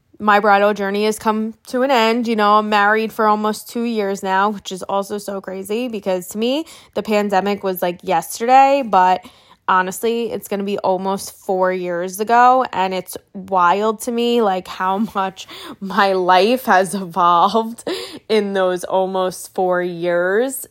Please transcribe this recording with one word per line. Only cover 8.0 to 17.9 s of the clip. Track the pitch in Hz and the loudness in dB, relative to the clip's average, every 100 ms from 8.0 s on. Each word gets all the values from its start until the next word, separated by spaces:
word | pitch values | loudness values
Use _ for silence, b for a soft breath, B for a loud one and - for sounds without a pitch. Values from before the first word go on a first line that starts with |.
yesterday, | 185 175 - - 233 262 269 277 233 | -2 -2 -2 -6 4 6 6 4 2
but | 190 185 185 B B B B - | 4 4 2 B B B B 0
honestly, | 185 185 185 226 233 233 | 0 0 -2 -4 -2 -4
it's | 208 - | -6 -6
gonna | 202 | -6
be | 202 202 | -4 -2
almost | - 185 190 196 - - | -2 -2 -2 -4 -8 -12
four | - 185 185 | -4 0 0
years | 185 180 170 185 185 | 0 -4 -4 -6 -6
ago, | 214 233 247 262 247 | 2 6 6 6 2
and | - 190 | -2 -2
it's | 185 185 - - | -2 -8 -14 -16
wild | 202 190 190 175 196 214 214 | -16 -2 2 4 4 0 -2
to | - | -4
me, | 233 240 240 | -2 0 2
like, | 214 185 180 | 0 -2 -6
how | - 185 196 | -6 -2 -2
<laughs> | 214 202 | -2 -4
much | 190 - - B B B | -6 -6 -16 B B B
my | 190 185 196 | -4 0 2
life | 190 180 185 202 247 240 | 2 4 4 4 2 2
has | 185 190 196 | 2 2 -4
evolved | 185 175 175 175 190 220 226 233 - | -6 0 4 4 4 2 -4 -8 -8